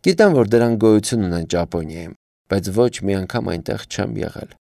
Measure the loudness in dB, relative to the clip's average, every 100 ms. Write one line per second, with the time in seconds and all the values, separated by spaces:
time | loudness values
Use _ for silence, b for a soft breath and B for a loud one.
0 | 0 4 4 4 4 4 2 4 4 4
1 | 2 -2 -2 -2 -2 -2 -2 -4 -6 -12
2 | -14 -18 _ _ _ -4 -2 0 0 0
3 | -4 -4 -4 -6 -4 -6 -6 -8 -8 -6
4 | -6 -6 -8 -10 -16 _